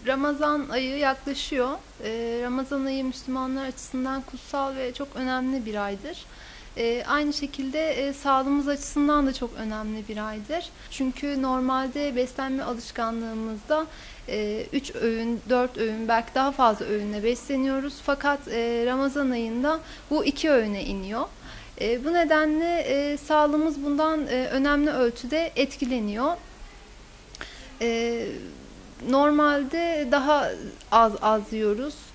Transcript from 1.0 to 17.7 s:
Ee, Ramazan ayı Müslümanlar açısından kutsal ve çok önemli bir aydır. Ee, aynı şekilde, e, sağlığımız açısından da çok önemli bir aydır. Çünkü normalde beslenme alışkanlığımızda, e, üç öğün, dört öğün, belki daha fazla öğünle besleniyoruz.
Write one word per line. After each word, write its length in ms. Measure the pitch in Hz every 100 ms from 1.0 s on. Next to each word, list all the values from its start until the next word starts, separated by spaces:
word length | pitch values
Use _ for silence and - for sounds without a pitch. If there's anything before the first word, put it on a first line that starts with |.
| 277 269 - 269 - 285 247 330 - -
Ee, 360 | 214 226 233 233
Ramazan 420 | 247 254 262 277 269
ayı 180 | 269
Müslümanlar 640 | 262 254 - 262 262 269 269
açısından 560 | 254 - 262 262 269
kutsal 540 | 262 262 - 285 269 269
ve 180 | 254
çok 140 | 254 285 254
önemli 500 | 254 254 254 262 220
bir 200 | 208 202
aydır. 400 | 202 277 349 - - - - - -
Ee, 260 | 233 240 -
aynı 260 | 285 294
şekilde, 580 | 294 285 - 269 294 320
e, 220 | 285 277
sağlığımız 540 | 277 277 269 269 285 277
açısından 600 | 285 - 294 294 294 277
da 60 |
çok 160 | 262 240 -
önemli 500 | 220 214 214 214 208
bir 200 | 214 214
aydır. 400 | 214 208 320 349 - -
Çünkü 500 | - 262 254 285 277
normalde 760 | 262 262 254 262 262 269 294 247
beslenme 480 | 254 - 269 262
alışkanlığımızda, 1200 | - 240 - - 226 226 226 226 220 214 - 302 320 - - - -
e, 360 | 208 208 214 -
üç 220 | 285 277 -
öğün, 460 | 233 226 233 233 -
dört 280 | 247 247 -
öğün, 300 | 226 220 226
belki 280 | 226 233 262
daha 160 | 269
fazla 340 | 277 240 208 -
öğünle 380 | 208 208 208
besleniyoruz. 720 | 214 247 - 269 269